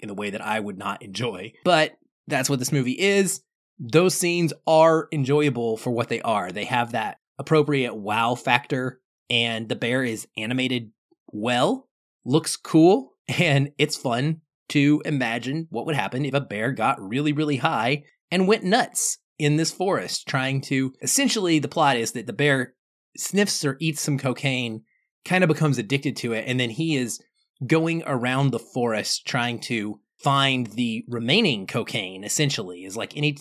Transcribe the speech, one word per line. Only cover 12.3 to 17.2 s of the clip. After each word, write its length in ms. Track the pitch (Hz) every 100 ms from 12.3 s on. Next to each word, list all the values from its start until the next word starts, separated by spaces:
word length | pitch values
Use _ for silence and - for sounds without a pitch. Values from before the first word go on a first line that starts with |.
| 156 - -
cool, 580 | - 160 170 254 - _
<laughs> 80 | -
and 440 | 135 175 139 143 -
it's 180 | 147 -
fun 440 | 131 117 147 160 _ _ -
to 340 | 151 143 147
imagine 640 | 160 143 117 120 123 156 160
what 160 | 220 -
would 80 |
happen 300 | 139 98 127
if 100 | 139
a 60 | 139
bear 320 | 113 104 120
got 280 | 110 117 120
really, 320 | 95 127